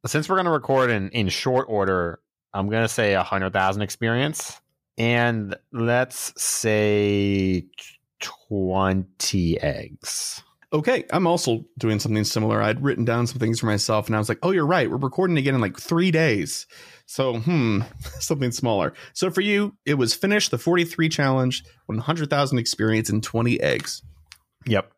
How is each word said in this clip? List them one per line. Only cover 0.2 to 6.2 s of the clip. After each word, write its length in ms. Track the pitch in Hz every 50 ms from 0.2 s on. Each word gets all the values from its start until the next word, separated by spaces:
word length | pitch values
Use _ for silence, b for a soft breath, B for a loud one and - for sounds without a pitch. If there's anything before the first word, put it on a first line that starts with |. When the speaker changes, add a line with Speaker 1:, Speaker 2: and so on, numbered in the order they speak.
| 151 -
Speaker 1:
we're 80 | 190
gonna 140 | 190 180 170
record 380 | 160 143 117 - 135 131 127 120
in, 200 | 117 104 95 98
in 180 | - 117 104
short 380 | 92 - - - 135 127 127 131
order, 540 | - 110 104 98 95 95 90 87 85 82 - _ _ _ _ _ _ -
I'm 160 | 98 98 101
gonna 180 | 110 113 113
say 260 | 110 - - 110 101 98
a 100 | 92 87
hundred 280 | - - 98 95 95
thousand 300 | 92 98 95 95 95 104
experience, 800 | 104 98 - _ 117 113 117 123 139 151 156 - - - - - _ _ _ _ _ _ _
and 560 | - 117 117 120 120 120 120 117 110 104 98 98 - _ _ -
let's 680 | 120 113 117 120 123 127 127 - -